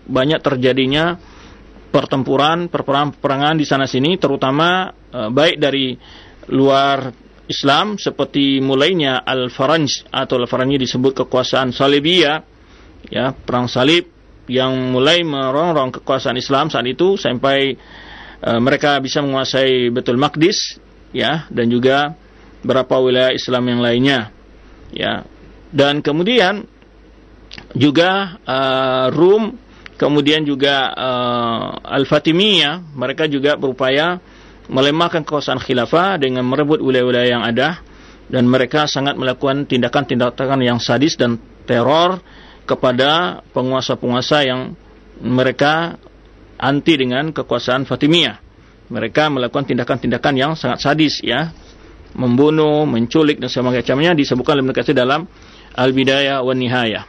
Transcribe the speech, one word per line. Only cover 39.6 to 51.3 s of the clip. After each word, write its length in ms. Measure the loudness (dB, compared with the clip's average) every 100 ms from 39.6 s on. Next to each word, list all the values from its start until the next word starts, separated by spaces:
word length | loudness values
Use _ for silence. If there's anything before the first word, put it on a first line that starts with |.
| -2
tindakan-tindakan 960 | 0 0 0 0 0 0 -2 -2 0
yang 160 | 2 0
sadis 400 | 0 2 2 2
dan 160 | -2 -2 -8 -12 -2
teror 560 | 0 4 4 2 0 -10 -20 -20 -12
kepada 800 | -6 -2 0 2 2 2 -2 -6 -8
penguasa-penguasa 960 | -4 -2 -2 -2 -4 -2 -2 0 0 0
yang 240 | -2 -8 -14 -20 -20 -20 -10
mereka 800 | -2 2 2 2 2 0 -2 -8 -20 -20 -20 -20 -20 -6
anti 400 | -2 0 2 2
dengan 400 | 2 -2 -4 -6
kekuasaan 480 | -4 -4 -2 -2
Fatimiyah. 560 | -2 0 2 2 2 -4 -18 -20 -20 -20 -10
Mereka 400 | -6 -2 0 0 0
melakukan 320 | -2 -2 -2
tindakan-tindakan 640 | -2 -2 -2 -2 -2 0 0
yang 160 | 0 -2
sangat 240 | -4 -2
sadis, 400 | 0 2 0 0
ya, 320 | -4